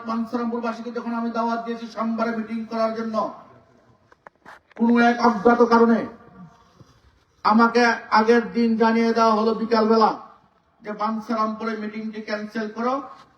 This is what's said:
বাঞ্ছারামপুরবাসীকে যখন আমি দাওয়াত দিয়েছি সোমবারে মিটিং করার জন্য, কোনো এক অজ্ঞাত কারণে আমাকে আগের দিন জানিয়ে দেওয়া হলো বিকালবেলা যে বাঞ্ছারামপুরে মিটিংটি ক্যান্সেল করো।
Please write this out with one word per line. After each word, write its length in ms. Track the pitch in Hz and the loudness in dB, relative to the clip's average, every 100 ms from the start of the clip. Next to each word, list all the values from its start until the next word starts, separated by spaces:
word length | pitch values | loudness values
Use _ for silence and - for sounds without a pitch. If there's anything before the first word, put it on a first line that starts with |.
| 226 | -8
বাঞ্ছারামপুরবাসীকে 840 | 226 226 247 233 233 233 226 240 | -6 -6 -6 -6 -6 -6 -8 -10
যখন 220 | 233 233 | -10 -8
আমি 180 | 233 233 | -6 -6
দাওয়াত 340 | 226 233 233 233 | -4 -4 -4 -6
দিয়েছি 220 | 233 233 | -10 -10
সোমবারে 480 | - 226 226 226 220 | -6 -4 -2 -4 -4
মিটিং 300 | 214 226 220 | -6 -8 -6
করার 300 | 226 220 220 | -4 -4 -4
জন্য, 380 | 226 214 165 - - - _ _ _ _ _ _ - _ - - _ - | -6 -4 -6 -8 -20 -20 _ _ _ _ _ _ -20 _ -20 -20 _ -2
কোনো 220 | 233 240 | 2 4
এক 200 | 240 240 | 4 4
অজ্ঞাত 420 | 240 220 240 233 | 2 4 4 4
কারণে 440 | 226 233 233 214 - - - - 165 _ _ _ _ _ _ _ _ _ | 4 4 4 2 -2 -12 -20 -20 -20 _ _ _ _ _ _ _ _ _
আমাকে 420 | - 220 233 233 240 226 - | 2 4 6 4 2 0 0
আগের 400 | 214 220 240 202 | 2 4 4 2
দিন 260 | 233 233 220 | 0 0 2
জানিয়ে 360 | 226 226 226 | 2 2 2
দেওয়া 220 | 226 226 214 | 2 2 2
হলো 200 | 226 214 | 0 -2
বিকালবেলা 640 | 226 226 214 220 208 - - - _ _ _ _ | 0 2 4 4 4 0 -10 -20 _ _ _ _
যে 100 | 208 | -12
বাঞ্ছারামপুরে 840 | 208 214 220 220 226 220 214 226 214 | -6 -4 -4 -4 -4 -4 -4 -6 -6
মিটিংটি 440 | 214 220 220 214 | -8 -8 -10 -10
ক্যান্সেল 480 | 220 208 214 226 214 | -8 -8 -8 -8 -8
করো। 320 | 220 240 277 - - - | -4 -4 -4 -6 -18 -20